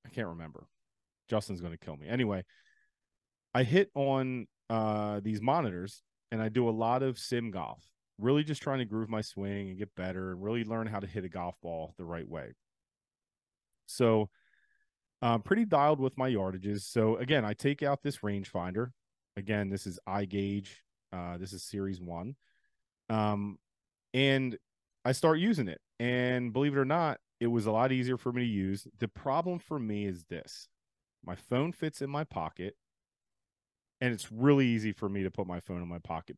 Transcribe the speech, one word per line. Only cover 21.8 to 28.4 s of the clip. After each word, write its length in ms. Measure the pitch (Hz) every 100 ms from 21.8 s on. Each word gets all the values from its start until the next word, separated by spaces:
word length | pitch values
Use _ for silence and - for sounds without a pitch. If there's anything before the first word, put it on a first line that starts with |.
| 98 92
One. 360 | 87 85 98 139 _ _ _ _ _ _ -
Um, 500 | 110 107 104 101 98 _ _ _ _ _
and 440 | 127 139 135 131 110 _ _ _ _
I 80 | 123
start 260 | 131 165 160
using 300 | 190 156 104
it. 120 | 80 _ -
And 520 | 120 123 123 127 123
believe 220 | 113 147
it 40 | 139
or 80 | 135
not, 340 | 160 160 131 _ -
it 100 | 120
was 180 | 120 107
a 40 |
lot 220 | 110 131
easier 240 | 131 123 127
for 160 | 131
me 100 | 123